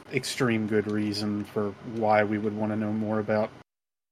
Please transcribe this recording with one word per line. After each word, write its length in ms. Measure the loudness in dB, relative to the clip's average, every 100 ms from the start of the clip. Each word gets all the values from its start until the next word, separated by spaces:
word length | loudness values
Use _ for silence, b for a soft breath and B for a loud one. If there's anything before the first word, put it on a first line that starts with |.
| -6
extreme 540 | -4 -4 0 2 2 2
good 240 | 2 2
reason 540 | 0 -2 -2 -2 -2
for 260 | -4 -2 -4 -4 -8
why 300 | -2 4 4
we 120 | 4 2
would 180 | -2 -2
wanna 200 | -2 -2
know 160 | -2
more 280 | -2 -2 -2
about, 280 | 0 0 0 -6 -20 _ _ _ _